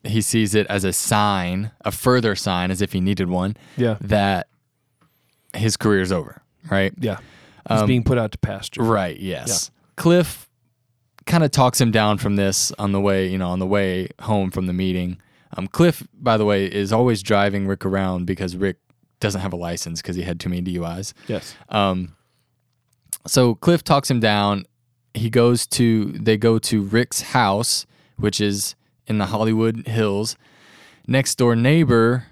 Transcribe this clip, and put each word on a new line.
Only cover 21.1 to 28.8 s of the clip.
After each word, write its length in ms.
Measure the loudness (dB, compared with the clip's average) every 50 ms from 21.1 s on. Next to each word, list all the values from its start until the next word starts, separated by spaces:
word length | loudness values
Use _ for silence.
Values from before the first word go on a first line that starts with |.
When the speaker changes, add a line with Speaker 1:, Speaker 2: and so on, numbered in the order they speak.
| -14 _ -10 -8
Speaker 2:
Yes. 280 | -8 -8 -8 -12 -20 -20 -18 _
Speaker 1:
Um, 460 | 0 0 2 2 2 0 -4 -8 -10 _ _ _ _ _ _ _ _ _ _ _ _ _ _ _ _ _ _ _ -14 -14 _ -2
so 280 | 2 2 2 2 2
Cliff 280 | 0 0 2 2 2 2
talks 260 | 2 0 2 2 0
him 80 | 0 2
down. 460 | 2 2 2 2 2 0 0 -2 -6 _ _ _ _ _ _ _ _ _ _
He 160 | -4 -4 0
goes 380 | 2 4 4 4 4 2 -2 -4
to, 380 | 0 2 2 4 4 2 0 -2 -6
they 240 | -4 0 0 2 4
go 200 | 4 2 2 2
to 220 | 0 0 0 0
Rick's 400 | 0 2 2 0 0 0 -4 -8
house, 640 | -8 0 2 2 2 4 2 0 0 -2 -2 -4 -4 _ _ _ _ _ _ -2
which 240 | -2 -2 0 0
is 340 | -2 -2 -2 -2 -4 -8 -8 _